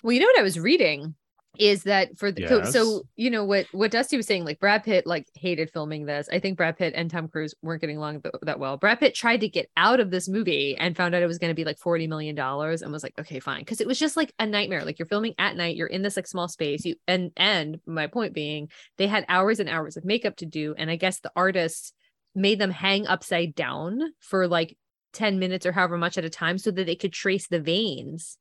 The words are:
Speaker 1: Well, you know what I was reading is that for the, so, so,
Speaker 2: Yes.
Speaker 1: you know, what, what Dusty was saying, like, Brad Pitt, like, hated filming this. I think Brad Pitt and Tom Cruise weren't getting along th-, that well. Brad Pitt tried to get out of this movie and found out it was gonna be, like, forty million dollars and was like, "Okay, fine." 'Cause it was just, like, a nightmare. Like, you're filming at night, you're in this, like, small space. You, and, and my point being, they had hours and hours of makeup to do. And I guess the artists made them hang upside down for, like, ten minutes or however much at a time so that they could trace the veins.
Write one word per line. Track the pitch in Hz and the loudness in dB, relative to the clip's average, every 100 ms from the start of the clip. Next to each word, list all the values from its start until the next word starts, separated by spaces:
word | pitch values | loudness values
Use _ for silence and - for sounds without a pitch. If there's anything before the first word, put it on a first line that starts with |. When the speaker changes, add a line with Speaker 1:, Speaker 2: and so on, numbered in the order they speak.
Speaker 1:
Well, | 226 | 4
you | 240 | 6
know | 427 | 8
what | 508 | 8
I | |
was | 196 165 | 6 2
reading | 165 208 185 147 151 156 _ _ _ _ | 2 4 4 2 -6 -12 _ _ _ _
is | 208 196 | 4 4
that | 190 196 185 - | 2 2 2 -2
for | 202 | -4
the, | 170 - | -2 2
so, | 214 | 4
so, | 117 247 226 214 | 4 4 4 0
Speaker 2:
Yes. | - - | -6 -2
Speaker 1:
you | 240 | 0
know, | 233 | 0
what, | 202 196 180 | 2 0 0
what | 185 214 | 0 0
Dusty | 226 269 277 | 2 0 -2
was | 220 | 0
saying, | 196 | 0
like, | 165 151 | 0 0
Brad | 196 214 | 2 2
Pitt, | 208 190 160 | 4 2 2
like, | 170 - | -4 -4
hated | - 180 165 156 | -6 -4 -2 -4
filming | 170 151 156 147 | -4 -6 -6 -4
this. | 147 147 | -6 -2
I | 185 | -2
think | 196 185 | -2 0
Brad | 165 165 | 0 2
Pitt | 170 | -2
and | 156 170 | -2 -4
Tom | 170 160 | -4 -6
Cruise | 160 156 - | -6 -6 -8
weren't | 160 165 | -8 -4
getting | 160 151 | -4 -4
along | 151 151 | -6 -6
th-, | - - | -8 -6
that | 151 139 | -4 -4
well. | 135 139 | -4 2
Brad | 202 233 | 4 6
Pitt | 302 - | 4 4
tried | 240 233 | 2 2
to | 208 | 2
get | 175 - - | -2 -2 4
out | 185 254 | 4 6
of | 202 | 4
this | 185 180 | 0 -2
movie | 196 185 143 143 139 | -2 0 0 0 0
and | 175 165 | -2 0
found | 175 175 | 0 2
out | |
it | 175 | 0
was | 170 | 0
gonna | 170 | -2
be, | 160 | -2
like, | 160 151 | -2 -2
forty | - 170 160 | 0 0 0
million | 156 151 147 | -4 -4 -4
dollars | 131 139 156 165 | -2 -2 -2 -4
and | 151 | -4
was | 151 | -8
like, | 135 - | -8 -10
"Okay, | 151 139 | -10 -10
fine." | - 139 | -8 -8
'Cause | - 226 | -8 -4
it | 226 | -2
was | 254 | 0
just, | 311 320 | 0 0
like, | 311 _ | -4 _
a | 220 | -2
nightmare. | 208 208 175 | 0 0 -2
Like, | - 156 | -4 -6
you're | 165 | -2
filming | 208 226 190 | -2 -2 -2
at | 196 170 | -2 0
night, | 170 | -4
you're | - 165 | -2 -4
in | 190 | -4
this, | 202 | -4
like, | 196 180 | -4 -6
small | 185 175 | -6 -6
space. | - 156 147 | -4 -4 -2
You, | 175 - - | -4 -6 -2
and, | 185 180 - | -2 -2 0
and | 190 196 151 165 - | 2 2 -2 -8 -8
my | 160 151 | -4 -4
point | 240 208 | -4 -6
being, | 160 147 151 151 - - - | -6 -6 -6 -10 -16 -20 -2
they | 196 | 0
had | 214 - | 0 2
hours | 180 196 208 | 2 4 2
and | 175 | 0
hours | 165 156 156 | -2 -4 -8
of | |
makeup | 170 226 214 - | -2 0 -2 -6
to | 165 | -10
do. | 156 151 151 | -6 -6 -6
And | 151 | -4
I | 165 | -2
guess | 185 185 | -2 -2
the | - | -6
artists | - 185 190 165 - - _ _ _ _ 190 | 0 2 2 -2 -4 -14 _ _ _ _ 0
made | 196 208 | 2 2
them | 202 | 0
hang | 180 190 196 214 | 0 0 0 0
upside | 185 - 175 170 147 | -2 0 -2 -2 -2
down | 135 139 160 226 320 - | -4 -4 -6 -4 -6 -8
for, | - 190 180 | -4 0 2
like, | 170 165 - _ _ _ | 2 0 -6 _ _ _
ten | - 214 190 | -2 0 0
minutes | 185 185 - | 0 0 0
or | |
however | 180 180 175 | 2 2 2
much | 170 175 | -2 -2
at | |
a | 160 | -6
time | - 165 190 | -2 -2 0
so | 220 | -2
that | 180 180 | -2 -2
they | |
could | 165 190 | -2 -4
trace | - 196 190 - | -2 0 0 0
the | 170 | -2
veins. | 151 175 220 135 143 160 - - | 0 0 0 -4 -8 -12 -14 -18